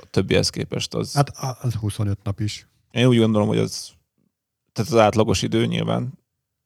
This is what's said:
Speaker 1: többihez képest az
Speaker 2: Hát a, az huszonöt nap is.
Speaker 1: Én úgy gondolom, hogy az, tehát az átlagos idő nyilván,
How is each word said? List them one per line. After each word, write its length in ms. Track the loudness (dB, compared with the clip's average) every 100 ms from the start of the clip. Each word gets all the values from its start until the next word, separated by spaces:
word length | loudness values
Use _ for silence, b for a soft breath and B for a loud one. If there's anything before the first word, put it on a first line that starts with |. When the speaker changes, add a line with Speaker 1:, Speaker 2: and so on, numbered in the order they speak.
| -6
Speaker 1:
többihez 400 | -2 0 0 0
képest 440 | -4 -6 -6 -6
az 180 | -6 -2
Speaker 2:
Hát 160 | 0 -2
a, 300 | -2 -8 -6
az 140 | -6
huszonöt 440 | -4 -4 -4 -4 -4
nap 180 | -6 -6
is. 280 | -6 -8 -16 _ _
Speaker 1:
Én 160 | 2 4
úgy 120 | 6
gondolom, 300 | 4 4 2
hogy 100 | 0
az, 300 | -2 -6 -14 _ _ _ _ _ _ _ _
tehát 200 | -6 0
az 60 | 4
átlagos 440 | 4 4 2 0
idő 240 | 0 0 0
nyilván, 520 | -2 -2 -2 -4 -10 _ _ _ _